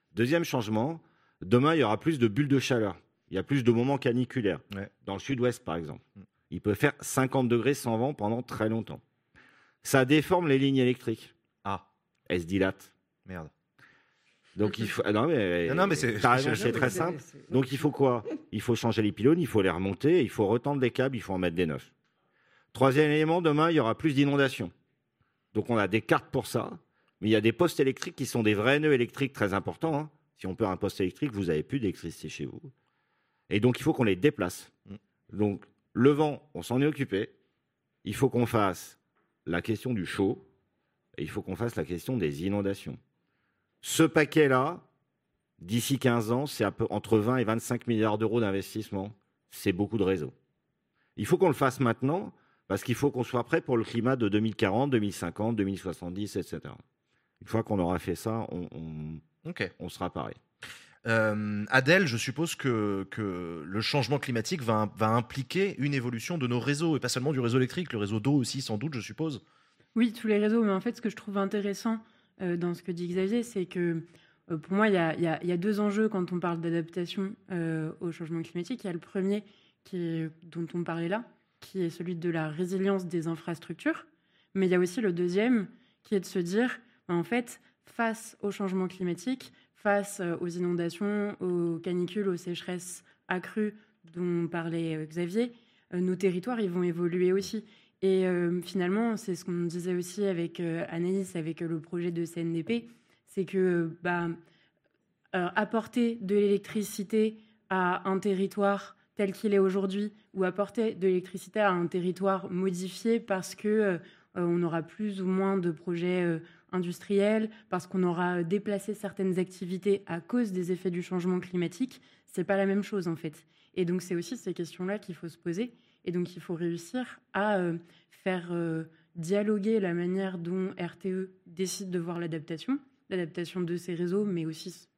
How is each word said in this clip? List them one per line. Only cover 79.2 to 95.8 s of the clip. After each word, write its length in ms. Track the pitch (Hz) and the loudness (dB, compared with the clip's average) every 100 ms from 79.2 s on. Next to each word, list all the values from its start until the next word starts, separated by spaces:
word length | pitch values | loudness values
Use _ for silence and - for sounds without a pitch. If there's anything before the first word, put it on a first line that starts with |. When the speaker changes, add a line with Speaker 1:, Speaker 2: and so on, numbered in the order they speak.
| 190 208 - _ _ _ | 0 0 -4 _ _ _
Speaker 3:
qui 140 | - 180 | -10 -6
est, 320 | 170 165 160 160 | -2 -2 -4 -8
dont 220 | 170 165 165 | -12 -8 -6
on 100 | 175 | -4
parlait 260 | 170 165 170 | -4 -4 -2
là, 140 | 220 - _ _ _ | -4 -6 _ _ _
qui 220 | - 190 | -10 -4
est 80 | 170 | -4
celui 260 | 156 175 | -4 -6
de 140 | 170 175 | -4 -2
la 200 | 165 156 | -2 -2
résilience 560 | 151 180 190 196 190 | -2 -2 0 0 0
des 220 | 175 175 160 | -2 -2 -2
infrastructures, 800 | 160 - 170 - 165 294 - - _ _ _ _ | -4 -6 -8 -10 -4 -2 -2 -8 _ _ _ _
mais 140 | 190 185 | 0 4
il 20 | |
y 40 | |
a 40 | 180 | 4
aussi 220 | 180 247 | 2 0
le 120 | 208 | 0
deuxième 540 | 170 180 190 233 233 175 - _ _ | 0 0 2 4 2 0 -8 _ _
qui 120 | - | -4
est 40 | 202 | -2
de 60 | |
se 140 | - 190 | 0 -2
dire, 400 | 170 208 247 - _ _ - | 0 0 0 -2 _ _ -2
ben, 80 | |
en 80 | 170 | -2
fait, 360 | 165 240 240 - _ _ | 0 -2 -4 -12 _ _
face 520 | - - 226 220 - - | -12 -2 -2 -2 -10 -6
au 80 | 202 | -6
changement 380 | 196 196 190 180 | -2 -2 -2 -2
climatique, 640 | - 180 170 - 160 - _ _ | -4 -4 -4 -4 -6 -10 _ _
face, 440 | _ 208 202 196 - | _ 0 0 0 -6
euh, 160 | 170 165 | -4 -4
aux 80 | 175 | -4
inondations, 880 | 175 175 175 170 - 208 208 208 - | -2 0 0 -2 -2 -2 -2 -4 -4
aux 360 | 180 175 170 165 | -2 0 0 -2
canicules, 480 | 180 180 175 208 196 | -2 -2 -2 -2 -2
aux 100 | 175 | -2
sécheresses 680 | 180 170 - 180 - - - _ - | -6 -8 -8 -8 -10 -16 -20 _ -6
accrues 480 | 185 - 220 214 214 _ _ 165 | -6 -4 -4 -4 -6 _ _ -14
dont 320 | 170 180 175 170 | -4 0 0 0
parlait, 480 | 170 165 165 165 | -4 -4 -4 -2
euh, 100 | 156 | -4
Xavier, 460 | 156 165 175 214 240 - _ _ | -6 -6 -2 0 -2 -6 _ _